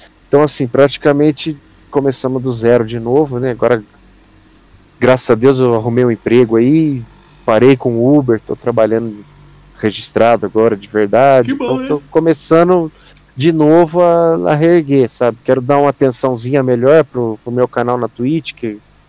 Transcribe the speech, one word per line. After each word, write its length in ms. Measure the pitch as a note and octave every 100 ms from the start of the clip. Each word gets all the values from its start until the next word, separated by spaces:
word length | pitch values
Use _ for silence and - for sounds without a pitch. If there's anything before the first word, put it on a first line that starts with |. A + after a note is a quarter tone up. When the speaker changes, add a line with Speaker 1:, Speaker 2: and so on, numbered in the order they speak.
| - _ _
Speaker 1:
então 140 | C#3+
assim, 260 | D3+ - C3
praticamente 880 | C3 C#3 - D#3 C#3+ D3+ C#3 D#3+ C#3+ _ _ _
começamos 500 | D3 C#3 C3 C3 C3
do 100 | B2+
zero 320 | A#2 A2+ B2 A2
de 140 | A#2
novo, 400 | A2+ C3 D3+ B2
né, 120 | B2+
agora, 300 | A2+ A#2 A#2+ G#2 _ _ _ _ _ _ _ _ _ _ _
graças 300 | B2 B2+ -
a 60 | A2+
Deus, 240 | C3 C3
eu 140 | B2+ A#2
arrumei 280 | A#2+ A#2+ B2
um 60 |
emprego 440 | A2 - A#2+ A#2 A2+
aí, 460 | A#2+ D#3 D#3 C3 A2+ - _ _ -
parei 300 | A2 B2 C3
com 160 | C3 A#2
o 200 | B2 D3
Uber, 220 | B2+ A2 -
tô 100 | A2+
trabalhando 680 | B2 A#2 A2 A2+ A#2 G#2 G2+ - - _ _ -
registrado 680 | A2 G2 - G#2 A2+ A2+ G2
agora, 300 | G#2+ A2+ G#2
de 120 | G2
verdade, 640 | G#2+ G#2 G#2+ C#3 C3+ A#2+
Speaker 2:
Que 60 | -
bom, 80 | B3
Speaker 1:
então 120 | C3
Speaker 2:
né? 80 | C3
Speaker 1:
tô 140 | D3 -
começando 840 | E3 E3 D3+ - E3 E3+ F#3 D#3+ - - _ _ -
de 160 | D3+
novo 500 | D#3+ D3+ E3 E3 E3+
a, 500 | F3 E3+ E3 E3 F3
a 40 | D3+
reerguer, 540 | E3 F3 C#3+ C#3 A#2+
sabe? 280 | - B2 A2
Quero 180 | - C3
dar 160 | B2 C#3+
uma 120 | C#3+
atençãozinha 760 | C3+ C3+ A#2+ C3+ B2 A#2+ C#3+
melhor 400 | B2+ B2 B2+ D#3+
pro, 340 | C#3+ B2 A#2 G#2+
pro 80 | -
meu 160 | A#2+ B2
canal 300 | B2+ A#2+ B2
na 100 | A#2
Twitch, 460 | - B2 D#3+ C3+
que 260 | - A#2 G#2 _ _